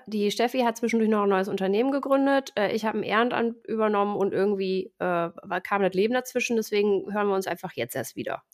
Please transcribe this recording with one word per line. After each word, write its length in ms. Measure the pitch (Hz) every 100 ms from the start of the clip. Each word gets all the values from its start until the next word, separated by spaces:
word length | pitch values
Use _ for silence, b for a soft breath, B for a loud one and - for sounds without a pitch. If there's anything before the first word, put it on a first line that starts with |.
| -
Die 240 | 214 208
Steffi 300 | 202 240 262
hat 180 | 233 226
zwischendurch 320 | - 226 220
noch 140 | 214
ein 60 | 202
neues 200 | 190 190
Unternehmen 420 | 185 190 202 269
gegründet. 640 | 277 277 277 277 277 269 -
Äh, 160 | 196
ich 120 | 220 220
hab 80 |
ein 100 | 214
Ehrenamt 640 | - 208 247 240 233 233 -
übernommen 480 | 220 214 202 202 208
und 160 | 196
irgendwie, 640 | 160 202 196 190 185 185 -
äh, 60 | 180
war, 540 | 170 170 - - 180
kam 220 | - 202
das 120 | 190
Leben 200 | 185 220
dazwischen. 420 | 247 247 247 - 226
Deswegen 560 | 214 208 208 196 -
hören 160 | 208 208
wir 80 | 190
uns 120 | 190
einfach 260 | 175 180
jetzt 220 | - 120 127
erst 200 | 117 -
wieder. 280 | 113 - _